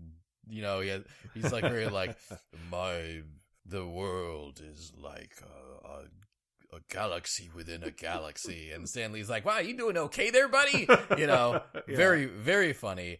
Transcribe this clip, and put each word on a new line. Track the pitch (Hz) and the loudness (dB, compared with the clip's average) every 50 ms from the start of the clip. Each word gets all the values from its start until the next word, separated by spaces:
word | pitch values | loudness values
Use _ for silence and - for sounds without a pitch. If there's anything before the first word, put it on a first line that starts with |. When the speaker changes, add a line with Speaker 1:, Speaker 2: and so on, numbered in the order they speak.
| 85 82 82 82 _ _ _ _ - | -18 -18 -18 -20 _ _ _ _ -18
Speaker 1:
you | 110 110 110 | -12 -10 -6
know, | 107 101 98 95 | -4 -2 -2 0
he, | 95 98 95 95 - - - - - - - | 0 -2 -4 -4 -6 -12 -20 -20 -20 -14 -8
he's, | 113 113 - | -4 -2 -2
like, | 120 113 123 | 0 0 0
very, | 127 120 113 110 - | 0 0 0 -2 -2
like, | 98 95 92 - - - - - 95 - | -2 -2 -2 -4 -6 -10 -14 -16 -16 -16
Speaker 2:
<laughs> | _ _ - 82 85 85 | _ _ -18 -16 -12 -8
Speaker 1:
"My, | 87 87 92 92 87 85 82 82 82 80 78 78 76 - _ _ _ _ - | -6 -4 -2 -2 -4 -4 -6 -8 -10 -12 -14 -16 -20 -20 _ _ _ _ -14
the | 95 98 95 90 | -10 -8 -8 -6
world | 87 87 92 98 95 90 92 87 85 80 73 73 71 69 73 76 | -6 -6 -4 -4 -4 -4 -4 -4 -6 -8 -10 -10 -12 -14 -16 -18
is | 76 76 78 80 78 - | -18 -18 -18 -20 -20 -20
like | - 69 73 76 73 - - - - | -18 -16 -16 -14 -16 -16 -18 -20 -20
a, | - - - - 65 65 67 - - | -20 -20 -20 -20 -20 -20 -20 -18 -18
a, | - 71 71 71 76 87 92 101 _ _ _ _ _ _ _ _ - 87 | -16 -16 -16 -16 -18 -20 -20 -20 _ _ _ _ _ _ _ _ -20 -20
a | 82 - - | -18 -14 -10
galaxy | - 92 107 101 85 87 - - - - 90 85 82 | -6 -4 -4 -4 -4 -4 -6 -6 -8 -8 -8 -12 -14
within | 85 80 87 85 82 | -14 -10 -10 -8 -8
a | 82 78 | -8 -8
galaxy." | - - 85 80 90 82 78 76 73 - - 98 87 82 78 78 | -8 -8 -6 -6 -4 -4 -6 -8 -10 -10 -10 -10 -10 -10 -10 -10
And | 78 85 82 - | -12 -10 -10 -8
Stan | - 123 113 107 | -6 -6 -6 -6
Lee's | 107 110 101 110 | -6 -8 -6 -4
like, | 117 110 - | -4 -2 0
"Wow, | 202 214 214 | 0 0 0
you | 175 214 240 | -2 -4 -4
doing | 247 233 220 180 165 | -4 -2 0 0 0
okay | 151 139 - - 196 233 | -2 -2 -2 0 0 4
there, | 233 262 277 254 | 6 6 6 6
buddy?" | 262 262 285 277 277 262 175 - 240 226 - - 185 - | 6 6 6 6 4 4 8 8 8 8 8 4 2 2
You | 151 | 4
know, | 143 - 127 120 120 - - - - | 6 6 6 6 6 2 0 -2 -6
Speaker 2:
<laughs> | - 151 - | -12 -12 -8
Yeah. | 151 135 143 | -2 4 6
Speaker 1:
very, | 185 190 175 151 135 | 8 8 8 6 4
very | 123 90 104 110 156 196 202 185 156 | -2 -4 -4 0 2 4 4 4 4
funny. | 123 - 113 104 92 92 90 87 85 | 2 -2 -4 -6 -4 -4 -6 -8 -8